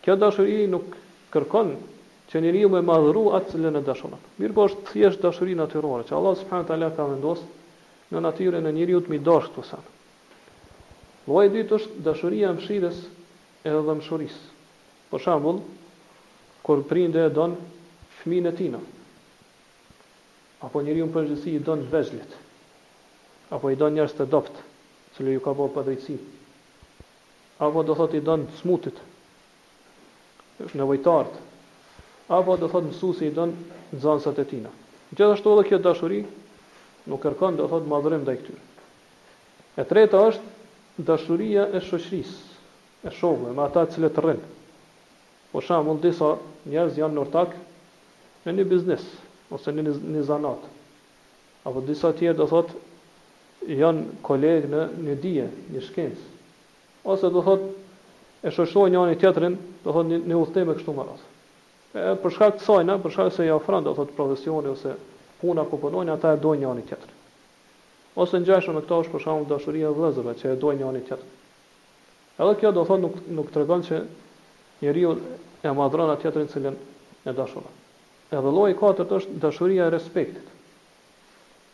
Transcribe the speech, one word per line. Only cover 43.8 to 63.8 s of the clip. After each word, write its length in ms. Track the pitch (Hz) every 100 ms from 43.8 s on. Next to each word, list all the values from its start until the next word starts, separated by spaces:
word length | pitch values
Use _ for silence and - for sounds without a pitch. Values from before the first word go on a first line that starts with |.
| 165 165
cilët 240 | 160 -
rrin. 240 | 160 147 - - - _ _ _ _ _ _ _ _
Për 160 | 151 -
shembull, 380 | 170 151 156
disa 320 | 175 170 151 - - - 156
njerëz 320 | 147 170 139
janë 240 | 156 151
ortak 320 | 143 160 175 - - - _ _ _ _ _ _ 170
në 80 | 185
një 60 | 185
biznes 380 | 180 175 147 - - - _ _
ose 240 | - -
në 120 | 147 151
një, 100 | 143 156
një 120 | 156 143
zanat. 380 | 147 147 120 - - - _ _ _ _ _ _ _ -
Apo 160 | 127 131
disa 260 | 147 170 160
tjerë 220 | 170 156
do 100 | 151
thot 220 | 165 165 - - - _ _ _ _ _ _ -
janë 540 | 139 160 160 156 - -
kolegë 440 | 135 151 165 143
në 140 | 151 160 165 156
një 100 | 139
dije, 260 | 180 156 117 - -
një 100 | 143 -
shkencë. 400 | - 147 - - - _ _ _ _ _ _ 214
Ose 220 | 190 190
do 100 | 175 185
thot 200 | 196 - - - - - - _ _
e 100 | -
shoqërojnë 420 | 147 165 202 190 180
njëri 240 | 175 165
tjetrin, 380 | 190 170 175 185 - -
do 120 | - 156
thot 120 | 165
në, 140 | 165 165
në 80 | 165
udhëtim 320 | 165 185 170
e 60 | 151
kështu 180 | - 139
me 120 | -
radhë. 220 | - - - _ _ _ _ _
E 240 | 214 180 190
për 140 | 180 -
shkak 240 | 214 202
të 20 |
kësaj, 220 | - 202 170
na, 140 | 196
për 140 | 175 -
shkak 180 | 185 180
se 120 | 165
i 60 |
ofron 300 | 156 156 190